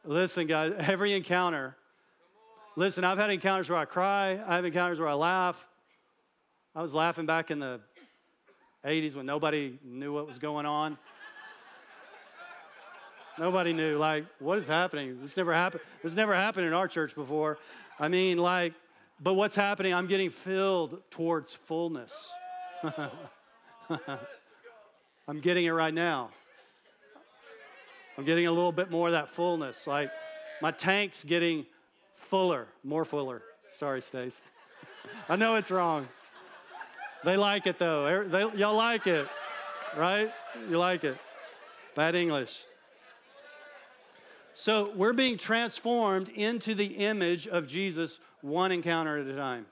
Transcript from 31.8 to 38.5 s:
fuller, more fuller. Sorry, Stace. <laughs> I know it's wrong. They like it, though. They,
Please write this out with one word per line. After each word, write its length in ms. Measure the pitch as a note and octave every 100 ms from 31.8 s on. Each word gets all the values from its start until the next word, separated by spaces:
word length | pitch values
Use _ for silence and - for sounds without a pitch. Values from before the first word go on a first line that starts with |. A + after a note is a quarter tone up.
| _ _ _ _
fuller, 520 | - F#3+ F#3 C#3+ A2 -
more 220 | C3+ D#3 D#3+
fuller. 380 | D3 C3 A#2+ - - -
Sorry, 300 | - C#3+ C3
Stace. 400 | - C3 B2+ - - - - - -
<laughs> 440 | - - - -
I 80 | F#3
know 180 | A3+ A3
it's 160 | -
wrong. 380 | F#3 E3+ D#3 B2+ - - - - - - - - - - - E3+
They 120 | F#3+
like 280 | G3+ G3+ F#3+
it, 140 | E3+
though. 440 | E3+ D3+ C#3+ F#3
They, 180 | G3 F3+ G#3+